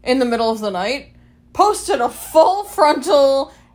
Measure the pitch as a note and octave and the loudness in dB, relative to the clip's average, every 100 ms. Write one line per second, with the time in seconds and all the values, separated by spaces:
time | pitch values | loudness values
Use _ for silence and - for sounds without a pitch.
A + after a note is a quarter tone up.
0 | - C4 B3 A#3 A3+ A3 G#3+ F#3 G3+ C#4 | -4 -2 0 0 -2 -2 -4 -4 -4 -6
1 | - - _ _ _ - G4+ G4+ - B3 | -10 -20 _ _ _ 0 2 0 -2 -2
2 | A#3+ - - D#4 E4+ G4 - - D4+ D4 | -4 -6 -2 2 4 2 -4 0 2 2
3 | D#4 C#4+ C#4 C4+ - - _ | 2 2 4 2 -4 -12 _